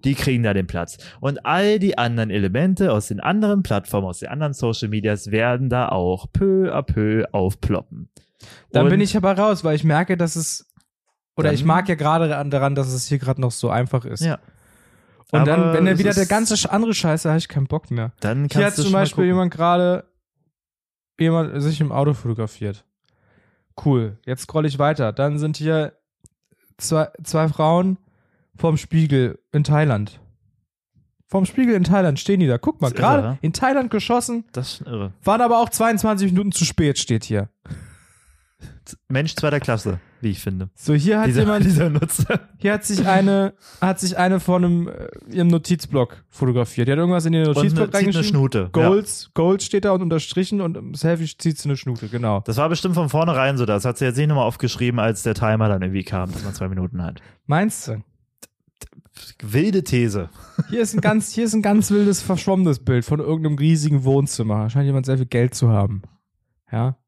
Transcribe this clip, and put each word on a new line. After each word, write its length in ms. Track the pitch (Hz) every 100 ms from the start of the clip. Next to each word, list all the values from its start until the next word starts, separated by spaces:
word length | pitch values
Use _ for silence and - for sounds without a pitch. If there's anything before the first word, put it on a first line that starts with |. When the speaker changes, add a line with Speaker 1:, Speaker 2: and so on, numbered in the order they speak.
Speaker 1:
Die 100 | 135
kriegen 300 | 135 - 127
da 100 | 113
den 140 | 98 90
Platz. 300 | 87 85 - - -
Und 240 | 139 143 120
all 340 | 170 202 214
die 180 | 196 -
anderen 320 | 120 117 110
Elemente 600 | 101 98 107 180 185 190
aus 160 | 107 -
den 140 | 104
anderen 420 | - 202 214 202
Plattformen, 420 | 185 101 - 104 95
aus 120 | 90
den 80 | -
anderen 240 | 139 151
Social 360 | 139 120 113 110
Medias 420 | 107 107 104 -
werden 380 | 107 117 123 131
da 180 | 123 123
auch 380 | 92 90 92 -
peu 420 | - 196 190 185 -
à 60 |
peu 420 | 135 - 107 110 -
aufploppen. 800 | 104 95 101 - 98 - - 85 _ _ _ - - _
Speaker 2:
Dann 120 | 143 -
Speaker 1:
Und 40 |
Speaker 2:
bin 100 | 196
ich 160 | 202 214
aber 220 | 185 190
raus, 260 | 214 185
weil 120 | 160 151
ich 100 | 156
merke, 320 | 151 175 180
dass 180 | 170 165
es, 320 | 160 - _ _ _ _ _ _ _ -
oder 100 | 151
Speaker 1:
Dann 60 | 147
Speaker 2:
ich 80 |
mag 240 | 156 165 190
ja 80 | 160
gerade 400 | 151 165 160 147
an, 140 | 143
daran, 260 | 139 139 139
dass 160 | 131
es 160 | 127 -
hier 120 | 143
gerade 200 | 127 131
noch 120 | 127
so 180 | - 120
einfach 340 | 117 123 127
ist. 180 | 117 113
Speaker 1:
Ja. 180 | 165 147 - _ _ _ _ _ _ _ _
Speaker 2:
Und 160 | 151 151
dann, 140 | 160
Speaker 1:
Aber 120 | 170
Speaker 2:
wenn 140 | 165 185
er 60 |
Speaker 1:
es 60 | 180
Speaker 2:
wieder 140 | 202
der 100 | 196
Speaker 1:
ist 60 | 185
Speaker 2:
ganze 260 | 208 226 214
Sch-, 120 | -
andere 260 | 202 233
Scheiße, 360 | 202 170 160 165
hab 80 | 160
ich 100 | -
keinen 200 | 143 135
Bock 220 | 151 -
mehr. 200 | 117 113 -
Speaker 1:
Dann 200 | 104 123
Speaker 2:
Hier 40 | 143
hat 60 | 143
Speaker 1:
kannst 140 | 202 202
du 20 |
Speaker 2:
zum 60 | 175
Speaker 1:
schon 40 |
mal 60 | 190
Speaker 2:
Beispiel 140 | 151 -
Speaker 1:
gucken. 40 | 180
Speaker 2:
jemand 260 | 185 180
gerade, 520 | 160 170 175 180 180 - _ _ _ _ _ _ _ _ _ _ -
jemand 420 | 165 165 156 143
sich 180 | 147 151
im 120 | 147
Auto 220 | 123 143
fotografiert. 680 | 135 117 113 110 - 104 98 _ _ _ _ _ _ _ _ _ - 147
Cool, 320 | 131 110 104 -
jetzt 160 | 127
scroll 240 | - 156 156
ich 120 | 135
weiter. 340 | 143 151 117
Dann 260 | 104 139 147
sind 160 | 156 156
hier 360 | 156 160 151 _ _ _ - _ _ _ _ _
zwei, 300 | - 156 151 -
zwei 240 | 156 165 160
Frauen 500 | 147 156 170 185 190 _ _ _ _ _ -
vorm 180 | 165 156
Spiegel 640 | - 160 160 139 123 - _
in 100 | 147
Thailand. 560 | 147 147 151 107 104 - - _ _ _ _ _ _ _ _ _ _
Vorm 180 | 196 185
Spiegel 300 | - 247 214
in 100 | 170
Thailand 340 | 196 180 139
stehen 220 | - 196
die 60 | 160
da. 100 | 120
Guck 240 | - -
mal, 60 | 135
Speaker 1:
Das 60 | 120
ist 40 |
Speaker 2:
gerade 220 | 123 285
Speaker 1:
irre. 160 | 110 135
Speaker 2:
in 120 | 160
Thailand 360 | - 254 269 247
geschossen, 540 | 214 - 240 240 233 220
Speaker 1:
Das 160 | - 127
ist 60 | -
schon 80 | -
irre. 260 | 117 98 -
Speaker 2:
waren 160 | - 220
aber 200 | 240 233
auch 80 | 233
zweiundzwanzig 640 | - 226 220 220 208 196
Minuten 180 | 180 202
zu 140 | - 165
spät, 340 | - 156 131
steht 240 | - 113
hier. 240 | - 107 101 _ - - - - _ _ _ _ _ _ - - - - _
Speaker 1:
Mensch 280 | 131 156 -
zweiter 240 | 151 143
Klasse, 400 | 135 110 107 92 _ _
wie 120 | 113
ich 80 | 95
finde. 300 | - 95 92
Speaker 2:
So, 220 | _ - 147
hier 240 | 160 214
hat 80 | 220
Speaker 1:
Dieser, 140 | 123
Speaker 2:
jemand, 220 | 208 208 196
Speaker 1:
<laughs> 0 |
dieser 240 | 160 165
Nutzer. 480 | 147 160 - - - - -
Speaker 2:
hier 160 | 202
hat 100 | 208
sich 240 | - 202 185
eine, 460 | 190 196 196 196 - - -
hat 200 | 185 190
sich 180 | 185 180
eine 220 | 180 190
von 260 | 180 180 175
einem, 220 | 170 170
äh, 200 | - - - -
ihrem 160 | 175 175
Notizblock 720 | 170 - 175 - 143 120 - _
fotografiert. 580 | - 131 123 120 - 120
Die 40 |
hat 40 | 143
irgendwas 260 | 175 180 160
in 80 |
den 140 | 165 156
Speaker 1:
Und 80 | 143
Speaker 2:
Notizblock 280 | 147 156
Speaker 1:
eine, 80 | -
zieht 40 | 196
eine 120 | 196
Speaker 2:
reingeschrieben. 220 | 165 208
Speaker 1:
Schnute. 400 | 151 135 113 90
Speaker 2:
Goals, 520 | - - 196 208 - -
Speaker 1:
Ja. 40 | -
Speaker 2:
Goals 280 | 170 196
steht 220 | - 202 202
da 60 |
und 100 | 190
unterstrichen 580 | 180 160 - - 185 202
und 160 | 175 147
im 200 | 123 143
Selfie 360 | 160 170 160 -
zieht 220 | 165 147
sie 100 | 147
eine 80 | 139
Schnute, 300 | 135 117 107
genau. 340 | 120 117 101
Speaker 1:
Das 160 | 107 113
war 100 | 151
bestimmt 280 | 165 185 175
von 140 | 156
vornherein 480 | 151 165 135 135 139
so. 80 | 117
Das 180 | 101 117
hat 140 | 120
sie 60 | 131
jetzt 120 | 123
nicht 100 | 151
nochmal 180 | 143 117
aufgeschrieben, 540 | 123 123 - 123 120
als 220 | 113 107
der 140 | 117 107
Timer 340 | 110 110 110
dann 140 | 98
irgendwie 200 | 92 95
kam, 280 | 90 95 92
dass 100 | -
man 100 | 101 95
zwei 120 | 95
Minuten 360 | 95 90 90
hat. 180 | 85 - - _ -
Speaker 2:
Meinst 420 | 151 208 - -
du? 140 | 110 - _ _ _ - _ _ _ - - _ - - -
Speaker 1:
Wilde 400 | 107 117 190 190
These. 460 | 165 127 117 101 85 - - - -
Speaker 2:
Hier 120 | 233
ist 120 | 220 214
ein 60 |
ganz, 320 | 214 214 202
hier 100 | - 233
ist 80 |
ein 80 | 214
ganz 300 | 202 208 196
wildes, 300 | 202 202 196
verschwommenes 580 | - 185 - 190 185 135
Bild 260 | - 123 117
von 140 | 151
irgendeinem 380 | 151 160 156 147
riesigen 460 | 151 160 151 143
Wohnzimmer. 640 | 131 139 139 - 110 107 110
Scheint 160 | 127 139
jemand 200 | 135 131
sehr 120 | 131
viel 80 | 127
Geld 280 | 123 123
zu 160 | - 120
haben. 320 | 107 101 98 - _ _ _ _ _ _
Ja. 240 | 107 123 127